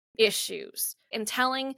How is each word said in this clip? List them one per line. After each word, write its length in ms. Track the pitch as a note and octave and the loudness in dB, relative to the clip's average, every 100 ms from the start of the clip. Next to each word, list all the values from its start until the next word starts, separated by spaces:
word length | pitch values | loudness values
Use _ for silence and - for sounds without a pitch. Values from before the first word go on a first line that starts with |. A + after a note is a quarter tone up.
| _ - | _ 4
issues 800 | A3 - - F#3 - - - - _ | 4 4 -4 -6 -8 -6 -6 -8 _
and 140 | A3+ G#3+ | -6 -2
telling 480 | - B3+ C4 C4+ | 0 0 0 -4